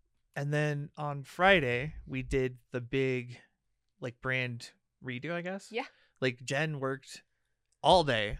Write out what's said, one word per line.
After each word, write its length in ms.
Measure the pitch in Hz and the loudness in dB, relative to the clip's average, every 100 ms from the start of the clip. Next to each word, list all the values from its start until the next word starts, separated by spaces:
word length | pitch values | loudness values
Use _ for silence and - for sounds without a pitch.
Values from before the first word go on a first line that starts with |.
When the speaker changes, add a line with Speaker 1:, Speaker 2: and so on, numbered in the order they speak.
| _ _ _ - | _ _ _ -6
Speaker 1:
and 160 | 143 | -2
then 380 | 147 151 143 147 - | 0 0 -2 -6 -8
on 240 | 147 143 | -8 -8
Friday, 680 | 135 - 185 190 131 120 151 - - | -10 4 6 6 4 0 -2 -8 -8
we 160 | 135 | -6
did 360 | 127 139 131 127 _ | 0 0 0 -4 _
the 80 | 127 | -8
big, 560 | 120 135 131 127 123 120 - _ _ _ _ _ | -2 0 2 0 -4 -14 -20 _ _ _ _ _
like, 200 | 127 120 | -10 -6
brand 520 | 131 127 127 120 - _ _ _ | -4 -2 -2 -6 -12 _ _ _
redo, 300 | 127 127 143 | -10 -8 -6
I 80 | 170 | -6
guess. 300 | 175 196 - | -6 -8 -8
Speaker 2:
Yeah. 140 | 220 - _ _ _ | -8 -8 _ _ _
Speaker 1:
Like, 240 | 127 120 | -2 -2
Jen 360 | 123 139 156 147 | -4 -2 -2 -2
worked 420 | 131 135 - - _ _ _ _ _ _ | -4 -4 -10 -20 _ _ _ _ _ _
all 220 | 139 180 | 6 8
day 340 | 151 113 104 | 6 2 0